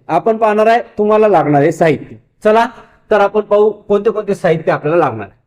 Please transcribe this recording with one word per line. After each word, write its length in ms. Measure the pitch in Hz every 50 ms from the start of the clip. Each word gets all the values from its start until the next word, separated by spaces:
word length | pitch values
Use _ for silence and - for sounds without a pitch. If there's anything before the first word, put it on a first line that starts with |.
| _ -
आपण 280 | 151 175 175 226 220
पाहणार 300 | 220 226 214 208 214 214
आहे 140 | 220 226 240
तुम्हाला 480 | - - - - 208 208 214 214 220 214
लागणारे 440 | 196 165 147 147 147 143 139 165
साहित्य. 440 | 160 165 175 160 143 113 - - 113 - _ _ _ _ -
चला 220 | 214 214 226 233 254 - - - _ _ _ _ -
तर 100 | 214 214
आपण 200 | 202 196 202 214
पाहू 300 | 208 - - 208 208 220
कोणते 400 | 208 - - - 208 202 202 226
कोणते 240 | 196 214 208 202 196
साहित्य 380 | 185 - 170 165 160 160 180
आपल्याला 320 | 160 143 - 147 160 175 156
लागणार 220 | 131 110 110 101
आहे. 120 | 98 - _ _